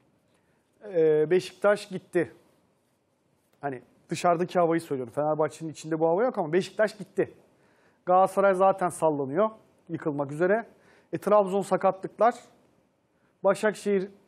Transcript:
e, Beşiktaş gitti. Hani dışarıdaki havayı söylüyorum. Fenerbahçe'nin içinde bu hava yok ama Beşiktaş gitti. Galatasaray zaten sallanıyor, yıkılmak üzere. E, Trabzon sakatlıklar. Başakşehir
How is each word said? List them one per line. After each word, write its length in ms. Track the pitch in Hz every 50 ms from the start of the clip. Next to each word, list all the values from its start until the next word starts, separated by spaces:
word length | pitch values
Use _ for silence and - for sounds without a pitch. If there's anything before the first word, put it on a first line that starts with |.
| _ _ _ _ _ _ _ _ _ _ _ _ _ _ _ _ 226 208 190
e, 360 | 165 160 156 151 151 156 151
Beşiktaş 580 | 180 185 185 - - - - 202 208 202 - -
gitti. 440 | 185 180 - _ - 175 156 - - - _ _ _ _ _ _ _ _ _ _ _ _ _ _ _ _ _ _ _ _ _ _ _ _
Hani 220 | 143 143 131 - - _ _ _ _ _
dışarıdaki 500 | 170 - - 175 175 160 180 175 - 185
havayı 220 | 170 160 165 165
söylüyorum. 320 | 165 - 147 127 127 117 -
Fenerbahçe'nin 560 | 143 147 151 156 151 156 143 - - 160 160
içinde 300 | 143 - - 156 160 160
bu 60 | 165
hava 180 | 165 170 190 240
yok 140 | 262 - 202
ama 140 | 170 151
Beşiktaş 440 | 160 185 185 - - - 214 196 - -
gitti. 360 | 180 - _ 190 147 - - _ _ _ _ _ _ _ _ _ _ _ _ _ _
Galatasaray 480 | 175 180 185 190 190 - 202 196 202 190
zaten 340 | 180 190 190 190 190 185 170
sallanıyor, 640 | - - 165 160 147 143 139 131 139 180 214 220 220 - _ _ _ _ _ -
yıkılmak 440 | 165 147 - 165 143 143 143 135
üzere. 340 | 147 151 180 180 208 226 214 - - _ _ _ _ _ _ _
E, 60 | - -
Trabzon 440 | - 196 208 208 202 185 190 202
sakatlıklar. 720 | 175 - 190 180 - 190 185 190 - 170 - - 208 240 240 - - _ _ _ _ _ _ _ _ _ _ _ _ _ _ _ _ _ _ _ -
Başakşehir 640 | 196 190 - 220 214 190 - - 208 202 190 185 202 - _ _